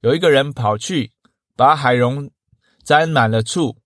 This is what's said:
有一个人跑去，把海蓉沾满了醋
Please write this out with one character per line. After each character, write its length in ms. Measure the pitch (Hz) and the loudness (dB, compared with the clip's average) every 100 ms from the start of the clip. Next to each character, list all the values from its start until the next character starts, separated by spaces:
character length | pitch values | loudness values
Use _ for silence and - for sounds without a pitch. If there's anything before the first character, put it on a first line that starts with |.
有 120 | 113 | 0
一 40 | 156 | 0
个 120 | 170 | 2
人 220 | 139 139 | 2 0
跑 240 | 131 113 107 | -4 -4 -2
去， 340 | - 180 107 _ _ _ _ - | -4 -6 -6 _ _ _ _ 2
把 180 | 131 | 2
海 200 | 151 135 | 4 0
蓉 360 | 123 123 139 143 _ _ _ _ _ | 0 0 -2 -10 _ _ _ _ _
沾 240 | - 151 165 | 0 0 2
满 220 | 147 113 | 0 0
了 120 | 110 | 0
醋 340 | 110 180 143 - | -2 -4 -4 -6